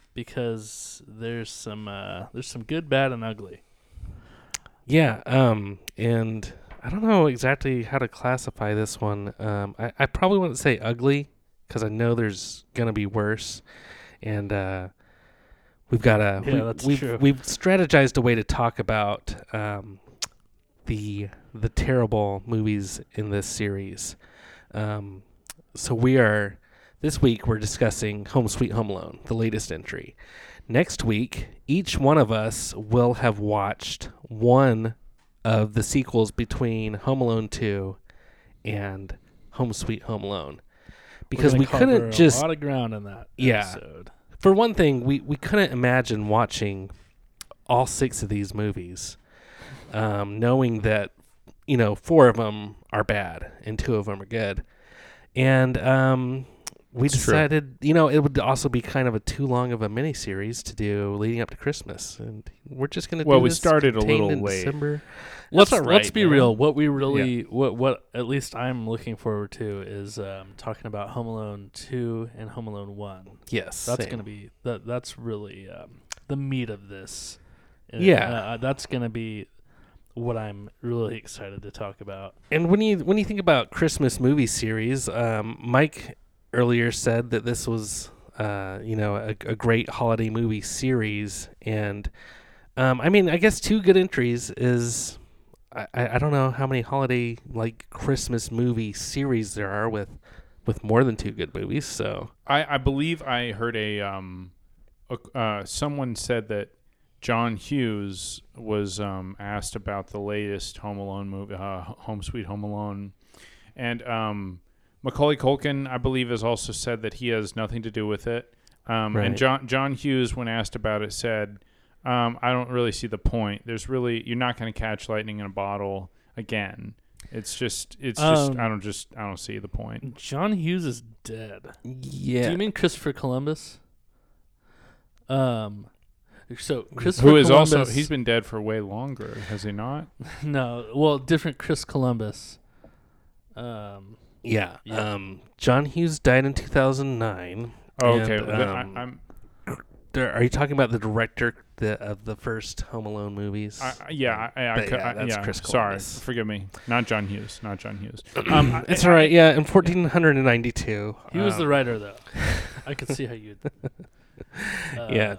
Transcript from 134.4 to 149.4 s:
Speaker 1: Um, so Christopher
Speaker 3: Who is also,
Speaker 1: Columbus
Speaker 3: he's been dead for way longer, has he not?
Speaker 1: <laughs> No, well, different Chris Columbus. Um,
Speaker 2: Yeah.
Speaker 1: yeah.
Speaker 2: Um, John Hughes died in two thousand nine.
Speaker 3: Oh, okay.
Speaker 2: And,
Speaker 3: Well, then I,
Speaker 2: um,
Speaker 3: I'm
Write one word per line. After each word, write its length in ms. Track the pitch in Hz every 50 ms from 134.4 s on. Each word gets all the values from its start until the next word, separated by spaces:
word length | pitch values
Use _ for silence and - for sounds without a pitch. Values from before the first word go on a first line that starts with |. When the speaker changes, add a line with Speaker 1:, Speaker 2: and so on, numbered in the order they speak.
| _ _ _ _ _ _ _ _ - - _ _ _ _ _ _ _ -
Speaker 1:
Um, 580 | 135 135 131 127 120 113 107 104 104 101 - - _ _ _ _ _ _ _ _ _ - - - 120 -
so 240 | - - 143 120 - - -
Christopher 340 | 120 120 117 - 117 127 143
Speaker 3:
Who 80 | 151
is 140 | 147 131 135
also, 260 | 139 151 156 156 151
Speaker 1:
Columbus 180 | 139 131 123 113
Speaker 3:
he's 140 | 143 151 147
been 160 | 151 131 117
dead 200 | 117 117 117 110
for 140 | - 113 110
way 200 | 104 110 110 110
longer, 580 | 104 98 101 110 131 139 131 - - - - 107 98 90
has 140 | 107 98
he 100 | 101 104
not? 340 | 101 104 113 127 143 151 160 - _ - 123
Speaker 1:
<laughs> 160 | - - -
No, 440 | 147 151 143 135 127 120 120 120 110 107 120
well, 240 | 143 151 151 147 135
different 400 | 131 131 165 151 - 165 - -
Chris 260 | - - 156 - -
Columbus. 760 | - - 139 127 127 120 110 110 104 - - - - - - _ _ _ _ - - _ _ _ _ _ _ _ _ _ _ _ _ -
Um, 600 | 113 120 120 113 107 104 101 101 98 98 101 113 - - _ _ _
Speaker 2:
Yeah. 340 | - 117 110 104 95 85 - - -
Speaker 1:
yeah. 280 | 107 107 110 107 107 104
Speaker 2:
Um, 260 | 98 98 98 95 - - - _
John 300 | - - 131 123 135 147
Hughes 320 | 139 - 170 170 165 151 -
died 260 | - 135 127 131 135
in 80 | 139 135
two 120 | - -
thousand 520 | - - 143 131 135 131 135 139 135 127 113
nine. 540 | 113 110 95 90 90 87 90 110 120 117 - - - - _ -
Speaker 3:
Oh, 180 | 123 120 120 117
okay. 160 | 110 110 107
Speaker 2:
And, 100 | 107 104
Speaker 3:
Well, 120 | 104 107 107
then 100 | 104 101
I, 120 | 95 -
Speaker 2:
um, 140 | 98 98 95
Speaker 3:
I'm 240 | 120 123 127 127 - - - - -